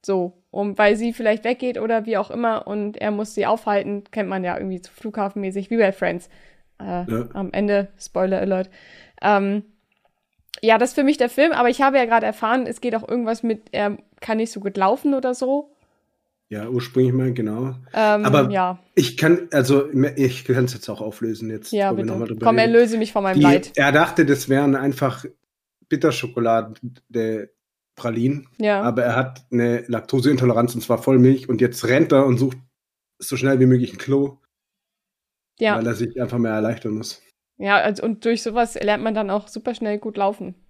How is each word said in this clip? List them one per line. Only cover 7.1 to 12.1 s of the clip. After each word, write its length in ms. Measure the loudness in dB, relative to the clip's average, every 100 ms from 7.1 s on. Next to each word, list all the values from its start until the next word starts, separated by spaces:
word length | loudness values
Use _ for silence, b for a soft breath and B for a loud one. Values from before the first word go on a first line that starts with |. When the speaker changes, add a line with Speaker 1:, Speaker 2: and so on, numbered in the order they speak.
Speaker 2:
Ja. 180 | -6 -6
Speaker 1:
am 160 | -8 -6
Ende, 360 | -4 0 0 -2 _
Spoiler 400 | -8 -2 -2 0
Alert. 320 | -2 -2 -4 b b b b b
Ähm, 440 | 2 2 2 -4 -8 _ _ _ _ _ _ _ _ -2
ja, 160 | 2 4
das 120 | 2
ist 40 |
für 80 | 2
mich 140 | 2 2
der 100 | 0
Film, 220 | 2 2
aber 160 | 4 2
ich 120 | 4
habe 140 | 4 4
ja 80 |
gerade 200 | 4